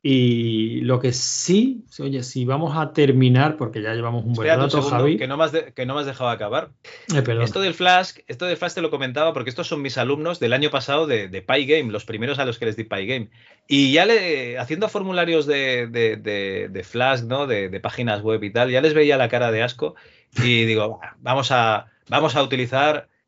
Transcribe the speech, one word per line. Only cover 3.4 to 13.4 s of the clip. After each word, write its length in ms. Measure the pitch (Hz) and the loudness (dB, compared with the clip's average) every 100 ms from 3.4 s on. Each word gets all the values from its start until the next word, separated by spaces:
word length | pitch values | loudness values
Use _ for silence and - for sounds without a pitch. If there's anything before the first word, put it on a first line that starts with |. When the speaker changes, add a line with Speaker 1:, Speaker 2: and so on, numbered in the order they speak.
| 139 - | 4 2
Speaker 1:
porque 260 | 117 110 | -6 -6
ya 120 | 107 | -6
llevamos 300 | 113 117 117 | -4 -4 -4
un 80 | 110 | -4
buen 140 | 117 113 | -2 2
Speaker 2:
Espérate 160 | 160 | 4
un 60 | 139 | 4
Speaker 1:
rato, 60 | 147 | 0
Speaker 2:
segundo, 140 | 139 123 | 0 2
Speaker 1:
Javi. 120 | 139 110 | 2 2
Speaker 2:
que 80 | 127 | -2
no 100 | 143 | 0
me 60 | |
has 60 | 160 | 0
de-, 200 | 160 131 | 0 -6
que 120 | 127 127 | -8 -6
no 80 | |
me 60 | 143 | -4
has 60 | 139 | -6
dejado 240 | 127 127 | -4 -4
acabar. 400 | 113 104 131 - _ - - - | -4 -4 -4 -6 _ -20 -20 -2
Speaker 1:
Eh, 80 | 156 | 0
perdón. 200 | 120 117 | 2 0
Speaker 2:
Esto 180 | 117 190 | 0 0
del 140 | 196 | -2
Flask, 460 | 165 180 180 185 - _ | 2 4 4 2 -10 _
esto 180 | 127 180 | -8 -6
del 100 | 170 | -4
Flask 200 | 175 185 | -6 -4
te 40 | |
lo 100 | 160 | -4
comentaba 420 | 143 131 123 160 | -4 -4 0 -2
porque 180 | 151 123 | -2 -8
estos 160 | 123 170 | -8 -8
son 160 | 151 | -6
mis 160 | 139 131 | -6 -4
alumnos 400 | 120 143 160 170 | -2 -2 -4 -2
del 140 | 120 | 0
año 180 | 127 147 | 0 0
pasado 380 | 135 120 143 160 | -2 -2 -2 0
de, 180 | 117 98 | -2 -4
de 160 | 95 | -12
Pygame, 480 | - 135 135 156 127 | -2 -2 2 2 0
los 140 | 104 | -6
primeros 340 | - 107 113 107 | -8 -8 -6 -4
a 60 | |
los 160 | 131 117 | -4 -4
que 60 | 117 | -6
les 100 | 110 | -6
di 80 | |
Pygame. 460 | 110 98 98 127 104 _ | -6 -6 -4 -6 -8 _